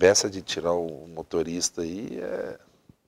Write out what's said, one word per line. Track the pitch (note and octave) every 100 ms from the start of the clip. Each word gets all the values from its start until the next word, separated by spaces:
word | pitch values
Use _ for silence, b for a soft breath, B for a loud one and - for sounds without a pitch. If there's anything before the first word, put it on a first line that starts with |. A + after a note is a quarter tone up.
| F2+
essa | G#2 A2
de | F#2+
tirar | - - E2
o | F2 E2 C#2+ E2
motorista | E2 D#2 E2+ D#2 F2 - -
aí | E2 F#2+ A#2 -
é | - - - - _ _ _ -